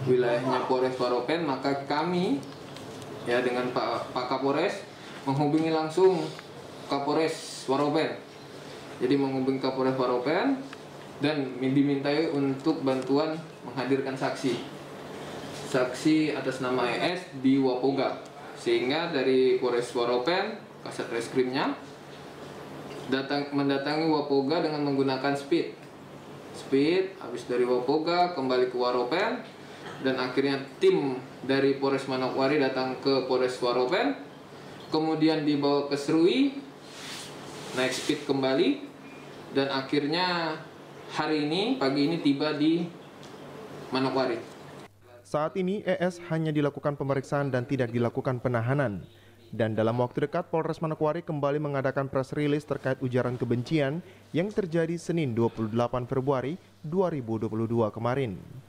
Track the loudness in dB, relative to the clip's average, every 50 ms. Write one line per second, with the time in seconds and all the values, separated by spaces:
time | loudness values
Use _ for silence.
0 | 2 4 4 4 4 2 2 0 0 0 0 0 0 0 0 0 2 0 0 0
1 | 0 0 0 0 0 0 -2 0 0 -2 -2 -2 0 -2 -2 -2 -2 -2 -2 0
2 | 0 0 2 2 2 2 0 0 -2 -8 -14 -14 -16 -14 -14 -14 -14 -14 -14 -14
3 | -12 -12 -12 -10 -4 0 0 2 2 0 0 0 -2 -2 -2 -2 -2 -2 -2 -4
4 | -6 -4 -4 -4 -2 -2 -2 0 0 0 2 2 2 0 -2 -4 -10 -14 -16 -16
5 | -16 -14 -14 -8 -4 -2 0 2 2 4 4 4 2 2 2 0 0 0 4 6
6 | 8 8 8 6 0 -4 -6 -10 -14 -16 -16 -16 -16 -16 -16 -14 -6 -4 -2 -2
7 | 0 0 2 2 2 2 0 -4 -8 -10 -12 -10 -2 0 2 2 2 2 4 2
8 | 2 0 -2 -8 -12 -16 -18 -18 -18 -16 -16 -16 -16 -14 -14 -14 -14 -14 -8 -2
9 | 2 2 4 4 4 2 0 0 0 0 0 0 0 -2 0 2 2 2 2 2
10 | 2 2 2 0 2 2 0 2 4 2 2 0 -2 -10 -12 -14 -16 -16 -16 -16
11 | -16 -16 -8 -2 0 0 0 0 -2 -4 -4 -2 0 2 4 4 4 4 4 2
12 | 2 0 2 2 2 2 2 0 0 0 0 0 0 0 0 2 2 0 0 0
13 | 2 2 2 2 2 2 -2 -6 -8 -12 -16 -14 -14 -10 -6 -4 0 0 0 0
14 | 0 -2 -4 -2 -2 -2 -2 0 0 0 0 -2 -4 -10 -12 -14 -14 -14 -14 -14
15 | -14 -14 -12 -12 -12 -12 -12 -12 -12 -10 -10 -10 -10 -2 0 0 0 0 -2 0
16 | 4 4 6 6 4 2 0 -2 -2 -4 -4 -2 -2 0 0 0 0 0 0 0
17 | 0 0 0 -2 -6 -10 -12 2 4 6 6 8 6 4 2 4 2 2 2 4
18 | 0 0 0 -4 -10 -14 -16 -16 -14 -14 -14 -4 2 2 4 4 4 2 0 0
19 | 0 0 0 2 4 4 6 6 6 6 6 4 4 2 2 2 0 0 0 0
20 | 2 2 2 2 2 2 2 2 0 -2 -6 -8 -12 -16 -18 -14 -14 -12 -8 -8
21 | -6 -4 -4 -4 -4 0 2 2 2 2 2 0 0 0 -2 -4 -10 -16 -16 -18
22 | -18 -18 -18 -16 -16 -16 -16 -14 -14 -14 -14 -14 -14 -14 -14 -14 -14 -12 -12 -12
23 | -4 -2 -2 -2 -2 -2 -2 -2 -2 0 0 0 2 2 2 2 0 0 0 0
24 | 2 2 2 2 2 2 2 2 4 2 2 2 2 0 0 0 0 0 2 2
25 | 2 2 2 0 0 0 0 0 0 0 2 2 2 0 -6 -12 -16 -18 -18 -18
26 | -18 -18 -16 -16 -16 -16 -16 -16 -14 -14 -14 -14 -4 2 4 4 4 6 4 4
27 | 2 0 -4 -10 -10 -8 -8 -8 -6 -2 0 2 2 4 2 2 2 2 0 2
28 | 2 2 4 4 4 2 2 -2 0 2 2 2 2 2 2 0 0 2 2 2
29 | 0 0 0 0 0 0 -2 -4 -8 -12 -16 -18 -16 -16 -16 -14 -14 -14 -12 -2
30 | 0 0 0 0 -2 -2 0 0 2 2 0 -2 -4 -8 -6 4 4 6 6 6
31 | 2 0 -2 -4 -6 -10 -14 -12 -2 0 2 4 4 4 4 4 2 0 0 0
32 | 0 -2 -2 -2 -2 0 0 2 2 4 4 4 4 2 2 0 -2 -2 -2 -2
33 | 0 2 2 2 2 2 2 2 2 2 0 0 0 0 2 2 2 2 2 2
34 | 2 2 0 -2 -8 -16 -16 -18 -18 -18 -18 -18 -16 -16 -16 -16 -8 -2 0 2
35 | 2 2 2 4 4 4 4 4 2 2 2 4 4 4 4 4 2 0 -2 -2
36 | 0 2 4 6 6 6 6 6 4 4 2 -2 -12 -12 -16 -18 -18 -16 -16 -14
37 | -12 -12 -12 -12 -12 -12 -14 -14 -14 -14 -12 -12 -12 -6 -2 0 0 0 0 -2
38 | 0 0 0 0 0 -2 0 2 2 2 4 4 4 4 2 0 -2 -14 -16 -16
39 | -18 -18 -16 -16 -16 -16 -16 -16 -14 -2 0 0 0 2 0 -2 -2 0 0 2
40 | 2 2 0 2 2 2 0 0 0 -2 -4 -6 -10 -14 -18 -18 -18 -18 -18 -18
41 | -16 -8 -4 -2 0 2 2 2 2 2 0 0 2 2 0 2 2 0 2 2
42 | 2 2 2 2 4 2 4 4 2 0 2 2 4 4 4 4 0 -2 -6 -14
43 | -18 -18 -18 -18 -18 -18 -18 -16 -16 -16 -14 -14 -14 -14 -14 -14 -12 -4 -2 0
44 | 0 2 2 2 2 2 0 -4 -6 -12 -16 -18 -18 -18 -18 -18 -18 -20 -20 -20
45 | -20 -20 -20 -20 -14 -4 -2 0 0 0 0 -2 0 0 0 -2 0 -2 0 2
46 | 2 0 0 -2 -6 -4 -2 0 0 2 2 4 2 2 0 0 -2 -2 -2 -2
47 | 0 0 0 0 0 0 -2 0 0 0 0 -2 0 0 0 0 0 0 2 2
48 | 2 2 0 0 -2 -2 -2 0 0 0 0 2 2 2 2 2 2 0 -2 -6
49 | -10 -12 -20 -20 -20 -20 -20 -20 -18 -14 -2 0 0 0 2 2 2 2 4 2
50 | 0 0 0 -2 -2 0 0 -4 -4 0 -2 -2 0 0 -4 -4 -2 -4 -2 0
51 | 0 0 0 -2 -4 -4 -4 0 0 0 0 0 0 0 0 0 0 2 0 0
52 | -2 0 0 -2 -2 0 -2 0 2 2 2 0 0 -2 -6 -2 0 -2 -2 0
53 | -2 0 2 2 2 2 0 -2 0 0 0 0 0 0 2 2 2 2 0 -4
54 | -8 -10 -20 -20 -20 -4 -2 0 0 0 0 -2 -2 0 0 0 0 0 -2 -4
55 | -2 -2 0 0 0 0 2 2 2 2 2 0 -4 0 2 2 2 2 0 -2
56 | -2 0 -2 0 2 2 2 2 0 -2 -6 -6 -10 -20 -20 -14 -10 -4 0 2
57 | 2 2 2 -2 -2 -2 -2 0 0 -2 0 0 0 2 2 2 2 2 0 -2
58 | -2 0 0 0 0 -2 -4 -8 -10 -14 -16 -18 -18